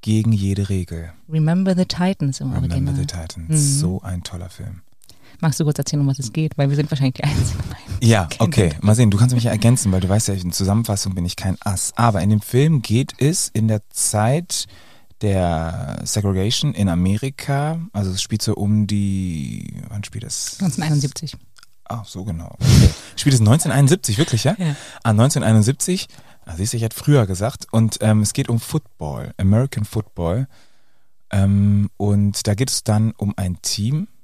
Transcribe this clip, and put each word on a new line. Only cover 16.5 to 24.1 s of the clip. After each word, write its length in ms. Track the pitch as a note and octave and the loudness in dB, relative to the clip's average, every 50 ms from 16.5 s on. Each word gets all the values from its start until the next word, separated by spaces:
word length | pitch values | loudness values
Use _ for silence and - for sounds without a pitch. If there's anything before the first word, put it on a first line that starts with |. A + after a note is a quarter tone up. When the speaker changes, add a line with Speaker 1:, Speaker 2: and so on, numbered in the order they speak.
| - - - D3 C#3+ | -2 -2 -2 -4 -2
Speaker 1:
in 160 | - G#2 F#2+ | 0 0 0
Amerika, 880 | F2 F2 F2+ F#2 G2+ G#2+ - C3+ C3+ - - - C#3 C#3 C#3+ D3+ D#3+ E3 E3 F#3+ - | 2 2 2 2 0 0 -2 -6 -8 -8 -6 -4 -2 -2 -2 -4 -4 -6 -8 -8 -6
also 160 | - G3+ - | -4 -4 -4
es 140 | F#2 F#2+ - | -4 -6 -4
spielt 180 | - - G#2+ | -4 -4 -4
so 140 | - - G#2 | -2 -2 -4
um 320 | - G2+ G2+ G#2 G#2+ G#2 G2 | -2 0 0 2 2 2 0
die, 960 | G#2+ G#2 G2+ G2 G2 F#2+ F#2 F2+ E2+ D#2 C#2 A#1+ A1 G1+ G1+ G1+ G1+ G1+ - - | 0 -2 -2 -2 -2 -2 -4 -4 -4 -6 -6 -8 -8 -10 -10 -12 -12 -14 -14 -12
wann 140 | A2+ G#2 G2+ | -10 -10 -10
spielt 200 | - - B2 A#2 | -10 -12 -12 -12
es? 360 | - - - - - - - | -10 -10 -8 -8 -10 -8 -4
Speaker 2:
neunzehnhunderteinundsiebzig. 800 | G3 F3+ C#3+ - E3 D#3 D3+ D3 C#3 C#3+ - - - C#3+ - - - - - - - - - - - | -2 -2 -2 -2 -2 0 0 2 0 0 -4 -6 -12 -12 -14 -14 -20 -20 -20 -20 -20 -20 -20 -20 -14
Speaker 1:
Ach, 200 | - - A#2+ G#2 | -12 -12 -10 -10
so 180 | - - F#2+ F#2 | -12 -12 -10 -8
genau. 300 | G#2 F2 E2 E2 - - - | -6 -6 -8 -8 -12 -10 -2
Okay. 300 | - - - - - - - - - - - | 4 6 8 8 8 6 4 2 -16 -18 -10
Spielt 200 | - - D3 C3+ | 0 2 2 4
es 40 | B2 | 6
neunzehnhunderteinundsiebzig, 800 | A2 G#2 A#2+ E3 - E3 A2 C3+ C#3+ C3 D#3+ - - - | 6 6 6 4 4 2 2 4 4 4 4 2 0 -2